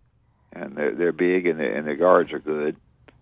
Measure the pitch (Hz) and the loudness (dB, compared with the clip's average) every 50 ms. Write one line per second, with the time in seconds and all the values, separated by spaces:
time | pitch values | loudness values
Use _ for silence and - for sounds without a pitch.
0 | _ _ _ _ _ _ _ _ _ _ - 87 - - 69 73 76 67 55 71 | _ _ _ _ _ _ _ _ _ _ -16 -14 -14 -12 -6 -4 -4 -4 -2 0
1 | 87 85 78 80 90 87 90 92 87 85 78 80 76 60 50 73 76 76 73 69 | -2 -2 0 2 2 2 2 2 0 0 -2 -2 -2 -4 -4 -4 -4 -6 -2 2
2 | 85 90 90 87 80 73 78 73 - 78 78 76 73 78 80 - _ _ _ _ | 4 6 6 6 4 2 -4 -8 -6 -6 -4 -4 -4 -4 -6 -6 _ _ _ _
3 | _ - - _ | _ -20 -20 _